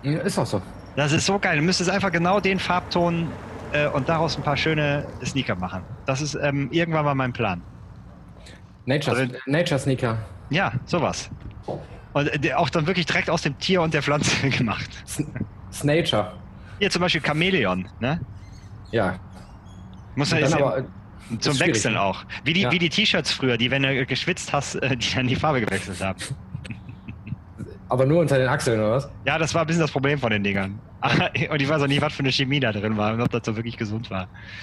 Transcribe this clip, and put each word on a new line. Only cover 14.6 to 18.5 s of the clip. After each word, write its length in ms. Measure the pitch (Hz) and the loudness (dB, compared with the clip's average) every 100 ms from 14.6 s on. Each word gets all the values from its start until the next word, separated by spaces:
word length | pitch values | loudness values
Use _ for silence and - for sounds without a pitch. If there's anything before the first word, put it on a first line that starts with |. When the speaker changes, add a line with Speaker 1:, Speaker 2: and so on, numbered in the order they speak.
| 117 - - - | 0 -2 -6 -10
Speaker 1:
S-, 200 | - - - - - - - | -10 -6 -6 -6 -8 -10 -14
Snature. 600 | - 143 160 - 107 104 - - - - - | -2 2 2 4 2 0 -6 -16 -16 -12 -2
Speaker 2:
Hier 120 | 196 | 0
zum 120 | 175 | 2
Beispiel 180 | 175 160 | 2 2
Chamäleon, 680 | 139 151 180 185 98 92 92 - | 2 2 2 4 2 0 -2 -4
ne? 220 | 120 160 - - - | -2 -2 -4 -12 -16